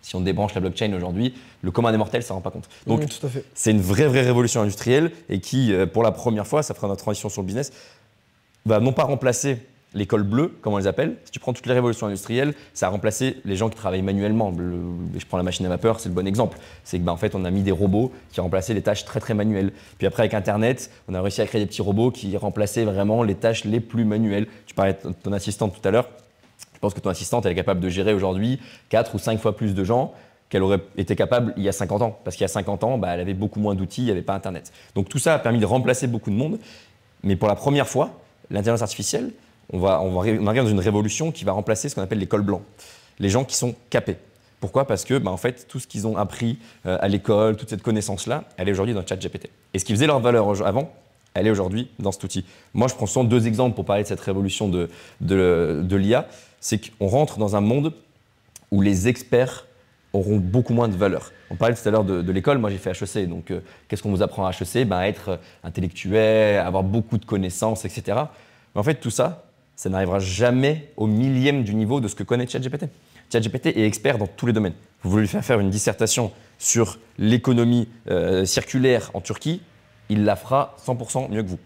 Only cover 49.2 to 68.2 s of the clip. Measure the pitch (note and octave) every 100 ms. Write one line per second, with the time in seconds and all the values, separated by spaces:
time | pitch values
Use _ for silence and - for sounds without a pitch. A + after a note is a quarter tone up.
49.2 | - F#2+ - _ _ F#2+ - G#2+ D3+ C#3+
50.2 | A#2+ A#2+ G#2 G2+ G2 G2+ D#3+ - _ _
51.2 | _ - G2+ G#2 F#2 G#2 B2+ - F#2+ F#2+
52.2 | F#2 - F#2 - _ - B2+ - G2+ -
53.2 | A#2+ B2 A2+ A2 B2+ G#2+ F#2+ G2+ G#2 F#2+
54.2 | - F#2+ G2 - G#2+ F2+ E2+ - - -
55.2 | - F#2+ F2+ E2+ E2 D#2 F2+ G2 G2 A#2+
56.2 | D#3+ - - _ - A2 - - G2 A#2+
57.2 | D3+ - G#2+ G#2 G#2 C3 D3+ D#3 _ _
58.2 | _ _ _ - _ G2 G2 F#2+ G2+ G#2
59.2 | - A#2+ B2+ - - _ _ _ _ G2+
60.2 | F#2+ G#2+ F#2 A2 A#2 A#2 A#2 F#2 G2 E2
61.2 | - - - E2+ A2+ A#2 - A2 G2 F#2
62.2 | F2 F#2+ F#2 C#3 A2 G2 F#2+ F#2 G2+ A2
63.2 | F#2 F2 E2+ F2+ - - _ G#2 G#2+ F#2+
64.2 | G2+ - F#2 F2+ F2+ A#2 B2 F2+ F#2+ -
65.2 | - F2 - - F2 E2 F#2 - F#2+ G#2+
66.2 | A2 A2 G#2+ G2+ F2 F#2 F#2+ A2 G#2+ A2+
67.2 | - G2+ F#2+ F2 A2 A2 G#2 - - G#2